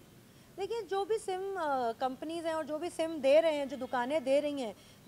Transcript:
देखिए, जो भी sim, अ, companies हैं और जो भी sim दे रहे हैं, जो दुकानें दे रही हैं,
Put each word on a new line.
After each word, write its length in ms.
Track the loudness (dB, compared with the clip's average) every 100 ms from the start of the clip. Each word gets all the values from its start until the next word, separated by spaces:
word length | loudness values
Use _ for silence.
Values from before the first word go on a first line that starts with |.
| -20 -20 -20 -20 -14 -8
देखिए, 260 | -4 -4
जो 220 | -2 -2
भी 140 | 0 -2
sim, 360 | -2 -4 -4 -2
अ, 360 | 0 0 0
companies 540 | 0 -2 -4 -6 -4 -2
हैं 80 |
और 100 | -2
जो 140 | -4 -4
भी 120 | -4
sim 280 | -2 -2 2
दे 220 | 6 8
रहे 140 | 6
हैं, 140 | 2 -2
जो 80 | -6
दुकानें 480 | -4 -2 0 0
दे 160 | 2 2
रही 200 | 2 -2
हैं, 160 | -6 -8 -16 -12